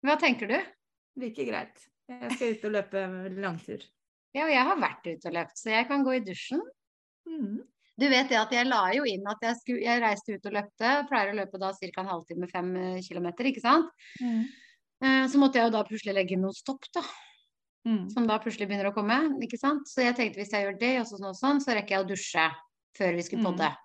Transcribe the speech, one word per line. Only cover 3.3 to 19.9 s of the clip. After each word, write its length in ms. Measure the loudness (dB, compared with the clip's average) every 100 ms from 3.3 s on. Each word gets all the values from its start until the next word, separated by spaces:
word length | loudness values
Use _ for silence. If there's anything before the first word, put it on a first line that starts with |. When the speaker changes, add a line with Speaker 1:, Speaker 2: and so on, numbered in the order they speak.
| -6
Speaker 2:
langtur. 400 | -4 -6 -8 -12 -14 _ _ _ _ -4
Speaker 1:
Ja, 80 |
og 60 | 2
jeg 140 | 4 4
har 100 | 2
vært 300 | 0 -2 -8
ute 200 | -8 -4
og 60 |
løpt, 220 | -4 -4 -6
så 140 | 0
jeg 180 | 0 2
kan 160 | 2
gå 120 | 2 0
i 40 |
dusjen. 400 | -2 -8 -4 -4 -4 -12 _ _ _ _ -12
Speaker 2:
Mhm. 320 | -6 -4 -6 -10 _ _ 0
Speaker 1:
Du 120 | 4
vet 180 | 4 4
det 80 | 2
at 120 | 2
jeg 140 | 2 2
la 220 | 2 2
jo 120 | 2 0
inn 200 | -4 -6
at 100 | -4
jeg 140 | -2 -4
sku-, 260 | -4 -4
jeg 200 | 0 2
reiste 320 | 2 0 -4 -8
ut 100 | -4
og 60 |
løpte, 540 | -4 -4 _ 2 2 2
pleier 240 | 0 0
å 40 | -2
løpe 220 | -6 -4
da 120 | -6
cirka 280 | -4 -8 -6
en 60 | -6
halvtime, 420 | -6 -6 -8 -6
fem, 260 | -4 -2 -2
eh, 240 | -4 -6
kilometer, 440 | -6 -6 -6 -2 -2
ikke 160 | 0
sant? 280 | 4 6 4 _ -20 -8
Speaker 2:
Mhm. 260 | -2 0 -2 -6 -20 _ _ _
Speaker 1:
Eh, 220 | 2 4 4
så 100 | 6
måtte 160 | 6 6
jeg 100 | 4
jo 80 | 4
da 60 |
plutselig 320 | -2 -4 -2 0
legge 220 | 2 2
noen 160 | 0
stopp 280 | -4 -8 -8 -6
da, 80 | -6 -6 -10 -20 _ _ _ _ _ 0
Speaker 2:
Mhm. 240 | 0 0
Speaker 1:
som 160 | 0 2
da 120 | 2
plutselig 280 | 0 -4 -4
begynner 240 | 0 0
å 40 | 0
komme, 420 | 2 2 2 0
ikke 140 | -4 -2
sant? 280 | 0 0
Så 140 | -2